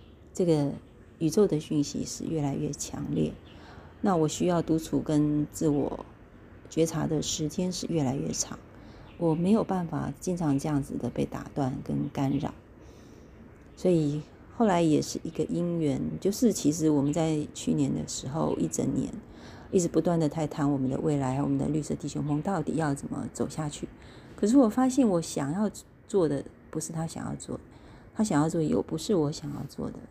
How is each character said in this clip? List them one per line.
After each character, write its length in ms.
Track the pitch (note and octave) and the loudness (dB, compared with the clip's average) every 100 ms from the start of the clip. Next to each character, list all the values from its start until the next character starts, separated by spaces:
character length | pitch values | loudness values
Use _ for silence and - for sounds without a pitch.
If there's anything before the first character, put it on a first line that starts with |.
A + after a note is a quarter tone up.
| - - - | -20 -20 -18
这 100 | - | -2
个 280 | F3 D#3 C#3+ - - - - - | 4 4 2 -2 -12 -20 -20 -2
宇 120 | D#3+ | 0
宙 160 | F3+ G3 | 4 4
的 120 | D3+ | 2
讯 240 | - D3+ | 0 0
息 220 | C#3+ - | 0 -2
是 200 | D3 - | -6 -6
越 180 | - D#3+ | -4 -2
来 120 | C#3+ | -2
越 160 | D3+ D3+ | -2 -4
强 320 | C#3+ - - D3 | -4 -8 -8 -4
烈， 180 | D3 - - - - - - - - | 0 -2 -4 -16 -20 -18 -18 -20 -4
那 120 | G#3 | 0
我 140 | F3 D#3 | 2 2
需 180 | - E3+ | 2 0
要 140 | E3+ | 2
独 180 | D3+ D#3+ | 2 0
处 220 | D#3+ C#3 | 0 -2
跟 460 | B2+ D3+ D3+ D3 D3 | 2 2 4 2 -2
自 180 | - D#3 | 0 2
我 360 | C#3+ B2+ - - - - - - - - | 2 0 -4 -12 -18 -20 -20 -20 -20 -8
觉 160 | D#3 | 0
察 220 | D#3+ D#3+ D3 | 0 2 -2
的 160 | D3+ | -2
时 260 | D3 - D3+ | -2 -2 -4
间 240 | - F3+ | -2 -4
是 140 | F3+ - | -4 -2
越 160 | E3 | 0
来 120 | C3 | 0
越 160 | C#3 D#3+ | 0 -4
长， 280 | - - - - - - - - - | -4 -6 -8 -16 -20 -20 -20 -18 -2
我 180 | E3+ | 0
没 180 | D#3+ F3 | 2 4
有 120 | A3 | 4
办 220 | F3 F#3 E3 | 4 -2 -2
法 260 | C#3+ C#3+ C#3+ | -4 -4 -6
经 160 | - F3 | -4 -2
常 220 | D#3+ C#3 | 2 2
这 100 | D#3 | 2
样 140 | D3 | -2
子 160 | C#3 - | -2 -4
的 100 | A#2 | -4
被 160 | - | -2
打 260 | C3+ C3+ - | -4 -4 -8
断 200 | - C3 D3 | -2 -2 -2
跟 280 | - C#3+ C#3+ | -4 -4 -2
干 200 | D3 C3+ C#3 | -2 0 0
扰。 140 | - - - - - - - - - - - - - - | -2 -8 -18 -20 -20 -20 -20 -20 -20 -20 -20 -20 -20 -2
所 140 | F3+ | 4
以 300 | E3+ D3 D3+ D3+ - - - | 4 4 0 -6 -18 -18 0
后 80 | A3 | 4
来 160 | F3 | 6
也 180 | E3+ C#3+ | 6 4
是 180 | C#3 - | 2 -6
一 80 | E3 | -8
个 120 | - | -4
因 360 | D3+ E3 F3 E3+ | -2 0 0 0
缘， 200 | D3+ C3+ D3+ D#3 | 0 0 -2 -2
就 100 | F#3+ | -2
是 220 | G3+ A#3+ | 4 4
其 180 | - C#3+ | 4 2
实 200 | E3 D#3 | 2 4
我 100 | D3 | 4
们 100 | C#3+ | 4
在 360 | E3 D#3+ D#3 - | 2 2 0 -2
去 180 | - - | -6 -2
年 220 | D#3 C#3 | 2 2
的 120 | D3 D3+ | 0 -4
时 220 | - C3+ | -8 -6
候 260 | D#3 D3+ - | -2 0 0
一 120 | E3 | -2
整 260 | - C3+ | 0 0
年 160 | C3 - - - - - - - | 0 -2 -6 -14 -18 -18 -18 0
一 100 | F#3+ | 0
直 80 | E3+ | 2
不 120 | E3 | 2
断 200 | E3+ E3+ | 2 2
的 80 | D3+ | 2
在 180 | D#3+ D3 | 0 -4
谈 240 | - C#3+ | 0 0
我 60 | C#3 | 2
们 140 | C3 | 0
的 80 | C3+ | 0
未 160 | D#3 C#3+ | 0 0
来， 260 | C3 C3 | 0 0
我 60 | C#3+ | 0
们 80 | C#3 | 0
的 100 | C#3+ | 0
绿 160 | D3+ | -2
色 120 | D3 | -2
低 120 | D3 D3 | -6 -4
雄 160 | D3 C#3+ | -4 -2
峰 160 | D3 | -2
到 200 | F3 F#3 | 0 -2
底 120 | D3+ | -2
要 200 | D#3 D3+ | -2 0
怎 140 | C#3 - | -2 -4
么 180 | - - | -8 -8
走 160 | - - | -6 -6
下 220 | - D3+ | -4 -8
去。 180 | - - - - - - - | -6 -12 -14 -20 -20 -18 -2
可 100 | G#3 | 4
是 120 | C#4 | 6
我 100 | A3+ | 6
发 180 | B3+ C4 | 6 2
现 220 | B3+ A#3 | 4 4
我 140 | F3 | 4
想 300 | D#3+ - C#3 | 0 -4 -2
要 180 | F3+ G#3 - - - - | 0 -2 -2 -20 -20 -2
做 220 | G3+ D#3 | 2 2
的 160 | C#3 - - - | 2 -4 -16 -10
不 80 | D#3+ | -8
是 140 | D#3 | -6
他 140 | E3 E3 | -6 -6
想 180 | - | -6
要 100 | - C#3+ | -8 -8
做， 220 | - - - - - - - | -8 -10 -10 -20 -20 -20 -18
他 80 | - | -2
想 200 | G#3+ C#3+ | 2 4
要 80 | D#3+ | 2
做 100 | E3 | 2
又 220 | D3+ G2 | 2 0
不 160 | - D#3+ | 0 -4
是 160 | - | 0
我 180 | F#3+ D3+ | 2 2
想 180 | D#3 D3 | -2 -8
要 80 | C#3+ | -8
做 260 | C#3+ - C#3+ | -10 -8 -8
的， 80 | - - | -8 -16